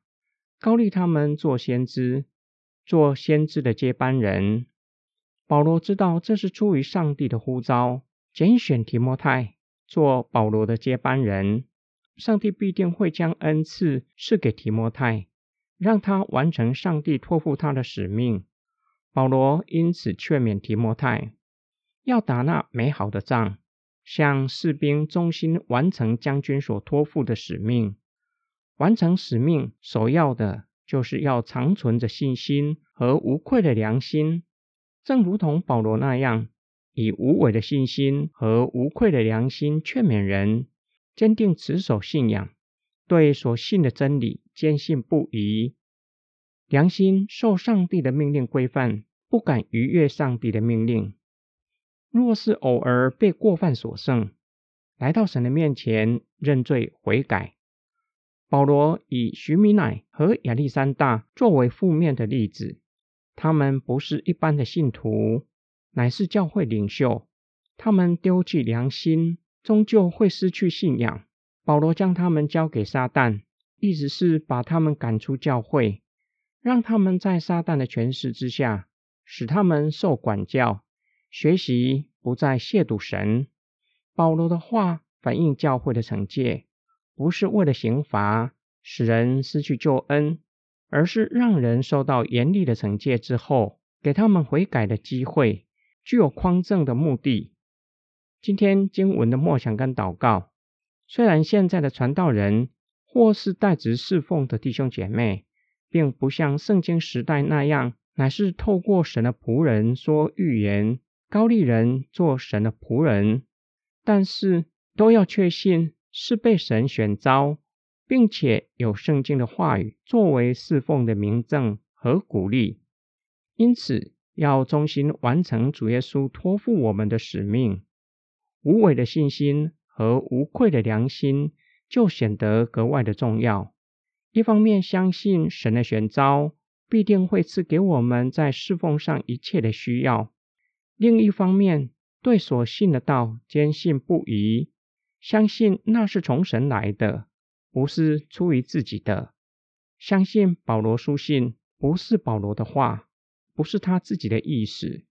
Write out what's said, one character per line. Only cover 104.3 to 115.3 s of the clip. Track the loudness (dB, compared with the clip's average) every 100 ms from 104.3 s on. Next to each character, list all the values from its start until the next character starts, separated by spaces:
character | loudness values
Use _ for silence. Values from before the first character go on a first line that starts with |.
| -4 -2
的 | -4
弟 | -4
兄 | -4 -4
姐 | -4 -6
妹， | -2 -2 -2 -10 _ _ _ _
并 | 0 0
不 | 0 -4
像 | 0 -2 -2
圣 | 0 0
经 | 2 -2
时 | -2 -6
代 | -2 -2
那 | 0 0
样， | 2 0 -2 -6 _ -2
乃 | -2
是 | 0 -4
透 | -2 -2 -2
过 | 2 0
神 | 0 -2
的 | -2
仆 | -4 -2 0
人 | 2 2 0 -2
说 | 0 0 0 -2
预 | -2 0
言， | 0 0 0 -4 _ _ _
高 | 0 2
立 | 2
人 | 2 2 2 0 -6
做 | -2 0 0
神 | -2 -2
的 | -2
仆 | -4 -4 0
人， | 2 2 2 0 -6 _ _ _ _ _
但 | 0 2 0
是 | -2 0 0 -2 _ _ 2
都 | 6
要 | 6
确 | 4